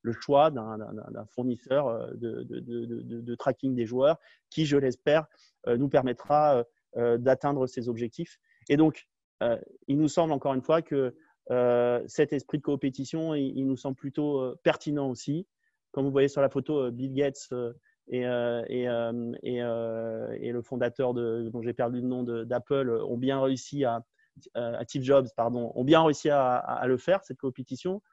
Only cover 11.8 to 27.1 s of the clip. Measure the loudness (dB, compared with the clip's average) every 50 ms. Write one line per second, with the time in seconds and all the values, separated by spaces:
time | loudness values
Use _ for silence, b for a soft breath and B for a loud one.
11.8 | 4 2 2 0 -2 -2 0 0 0 2 0 -2 -4 -4 -4 -4 -2 -2 -2 -2
12.8 | -2 -2 -4 -4 -6 -6 -4 -4 -4 -2 -2 -2 -2 -2 -2 -2 -2 -2 -2 -2
13.8 | -4 -6 -8 -8 -10 -6 -4 -2 0 0 0 0 -2 -4 -6 -2 0 0 0 0
14.8 | -2 -4 -4 -2 -2 -4 -4 -6 -6 -4 -4 -4 -6 -10 _ _ _ _ _ _
15.8 | _ _ -4 -2 -2 2 4 4 4 4 4 2 0 2 2 -2 -2 -2 0 0
16.8 | -2 -2 -4 -6 -6 -4 -2 -2 -2 -2 -2 -6 -10 -10 -6 -6 -6 -6 -8 -12
17.8 | _ _ _ _ _ -6 -4 -4 -2 -2 -2 -2 0 -2 -2 -2 -4 -4 -4 -2
18.8 | -2 -2 -2 -2 -2 -2 -4 -4 -6 -6 -8 -8 -6 -4 -4 -4 -2 -2 -4 -4
19.8 | -4 -4 -4 -6 -6 -6 -6 -6 -8 -8 -8 -6 -6 -6 -4 -6 -6 -6 -4 -2
20.8 | -2 -2 0 0 -2 0 0 0 -2 -2 -2 -2 -4 -6 -6 -6 -6 -4 -2 -2
21.8 | -2 -2 -2 -2 -4 -2 -2 -4 -4 -4 -4 -4 -4 -4 -4 -4 -2 0 0 0
22.8 | 0 0 0 -2 -2 -4 -4 -2 0 0 0 2 2 0 0 -2 -4 -6 -4 -2
23.8 | 0 0 0 -2 -6 _ _ _ _ _ _ -20 -20 -10 -8 -6 -6 -4 -4 -6
24.8 | -6 -6 -6 -2 2 6 6 6 6 4 0 -2 0 0 0 -2 -2 -4 -4 -2
25.8 | 4 6 8 8 8 6 4 2 2 2 4 4 4 4 2 0 0 -2 -4 -2
26.8 | 0 0 0 2 2 2